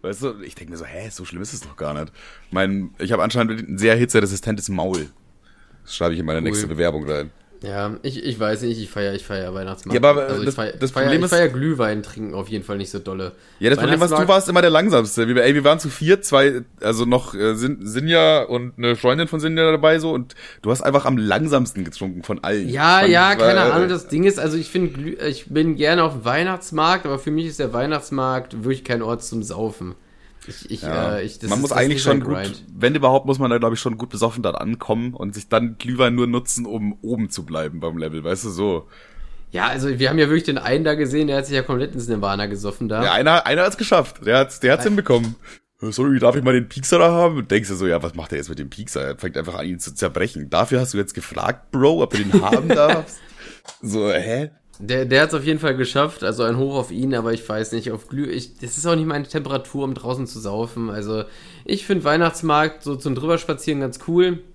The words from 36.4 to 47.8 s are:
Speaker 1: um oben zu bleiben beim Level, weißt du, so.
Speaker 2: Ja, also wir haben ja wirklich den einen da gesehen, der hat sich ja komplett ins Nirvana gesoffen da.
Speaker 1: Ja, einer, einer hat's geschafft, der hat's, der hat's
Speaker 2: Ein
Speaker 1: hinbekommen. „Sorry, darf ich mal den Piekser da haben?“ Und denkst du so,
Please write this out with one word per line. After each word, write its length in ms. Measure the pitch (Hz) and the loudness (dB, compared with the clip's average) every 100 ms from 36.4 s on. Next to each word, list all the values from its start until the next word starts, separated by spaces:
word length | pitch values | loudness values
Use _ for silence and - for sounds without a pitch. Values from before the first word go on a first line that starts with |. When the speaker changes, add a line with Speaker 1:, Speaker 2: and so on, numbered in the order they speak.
| 120 - 117 | -2 -6 -4
Speaker 1:
um 280 | 113 104 101 | -4 -4 -4
oben 280 | 110 117 104 | -6 -4 -4
zu 140 | - 80 | -6 -6
bleiben 340 | 80 78 80 | -4 -4 -6
beim 160 | 82 82 | -6 -6
Level, 260 | 80 78 | -6 -6
weißt 220 | 78 95 113 | -4 -4 -6
du, 40 | |
so. 380 | 87 101 85 - - - - - - - | -2 -2 -2 -6 -20 -20 -14 -12 -12 -10
Speaker 2:
Ja, 180 | 90 107 | -4 -2
also 300 | 135 139 123 | -2 -4 0
wir 120 | 131 | 2
haben 80 | 156 | 4
ja 80 | 147 | 4
wirklich 140 | 160 | 2
den 140 | 160 135 | 0 -2
einen 260 | - 139 | 0 0
da 100 | 160 | 0
gesehen, 320 | 151 139 143 151 | 0 0 0 0
der 120 | 139 | 0
hat 80 | 135 | 0
sich 80 | 139 | -2
ja 60 | |
komplett 320 | 127 127 143 | 0 -2 -2
ins 140 | 131 117 | -6 -4
Nirvana 380 | 107 101 101 104 | -2 -2 -2 -4
gesoffen 420 | 101 104 98 117 | -4 -8 -6 -4
da. 160 | 107 | 0
Speaker 1:
Ja, 80 | 120 | 2
einer, 340 | 92 143 165 - | 2 4 4 4
einer 160 | 151 | 2
hat's 140 | 185 202 | 2 0
geschafft, 480 | 220 180 127 - 104 | 2 2 2 -4 2
der 120 | 123 | 2
hat's, 220 | 135 - | 2 2
der 120 | 127 | 2
hat's 80 | 127 | 4
Speaker 2:
Ein 60 | 208 | 2
Speaker 1:
hinbekommen. 460 | 202 - 120 117 113 - - _ _ | 0 4 2 2 -6 -16 -20 _ _
„Sorry, 380 | 110 107 139 135 | -8 0 2 6
darf 180 | 120 131 | 6 4
ich 60 | |
mal 100 | 127 | 4
den 160 | 123 120 | 2 0
Piekser 300 | - 131 175 | -8 2 6
da 120 | 170 | 6
haben?“ 240 | 170 175 151 | 6 2 2
Und 120 | 104 | 0
denkst 180 | 104 98 | 0 0
du 60 | |
so, 100 | 92 | -2